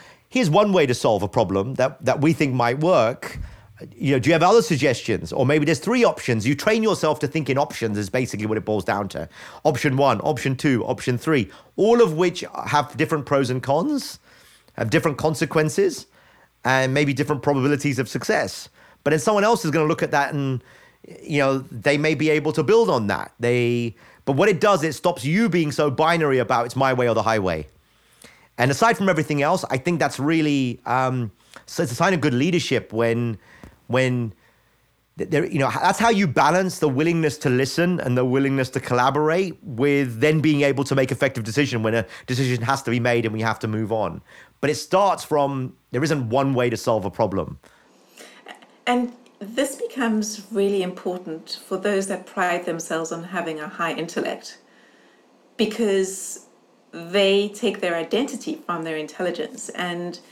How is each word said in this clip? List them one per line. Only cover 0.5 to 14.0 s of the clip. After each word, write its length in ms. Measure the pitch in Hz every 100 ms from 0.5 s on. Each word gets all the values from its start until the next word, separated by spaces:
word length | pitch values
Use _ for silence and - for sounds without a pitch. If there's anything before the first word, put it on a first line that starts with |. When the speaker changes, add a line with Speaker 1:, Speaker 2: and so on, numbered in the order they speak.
| 160 208
Speaker 1:
way 140 | 180 143
to 80 |
solve 300 | 120 135 107
a 40 | 98
problem 460 | - 104 95 104 127
that, 280 | 131 - -
that 160 | -
we 100 | 151
think 220 | 165 147
might 260 | 127 117 131
work. 580 | 156 175 113 131 - - - - - - - -
You 160 | 139
know, 60 | 135
do 100 | 117
you 40 |
have 100 | 165
other 180 | 170 226
suggestions? 720 | 226 147 139 120 - 98 -
Or 120 | - 127
maybe 200 | 156 147
there's 140 | 160
three 260 | - 247 220
options. 420 | - - 113 104
You 80 | 143
train 260 | - 226
yourself 360 | 220 175 156 147
to 80 | 143
think 220 | 160 139
in 80 | 131
options 400 | 147 - 113 104
is 120 | 101
basically 360 | 123 127 104 104
what 120 | 110
it 60 |
boils 220 | 98 107 95
down 240 | 101 101
to. 180 | - 82 - - - 151
Option 320 | 135 151 131
one, 240 | 139 110
option 340 | - 117 135 127
two, 300 | 151 123 101
option 320 | 117 - 120
three, 320 | - 151 101 - - -
all 260 | 196 240
of 120 | 220
which 320 | 156 180 180 - - -
have 280 | 147 143 120
different 300 | 151 156 131
pros 240 | 139 131
and 120 | 127
cons, 580 | 123 139 247 294